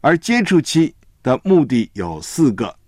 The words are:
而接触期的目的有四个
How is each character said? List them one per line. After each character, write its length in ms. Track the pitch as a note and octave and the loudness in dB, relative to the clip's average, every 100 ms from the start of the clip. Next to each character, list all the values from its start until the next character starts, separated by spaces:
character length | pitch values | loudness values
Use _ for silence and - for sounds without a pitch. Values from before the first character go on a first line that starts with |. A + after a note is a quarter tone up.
而 140 | D#3 E3 | 2 0
接 240 | - A#3+ | 0 -2
触 180 | G3+ F3+ | 2 0
期 320 | C#3 D#3+ E3 _ _ _ | 2 0 0 _ _ _
的 140 | B2+ B2+ | -2 -2
目 220 | F#3+ F#3 C3 | 2 2 2
的 240 | B2 G#2+ | -2 -2
有 280 | G#2 F2 D#2+ | -6 -8 -8
四 300 | - - D3 | -10 0 0
个 200 | G2 G#2+ - | 0 -8 -8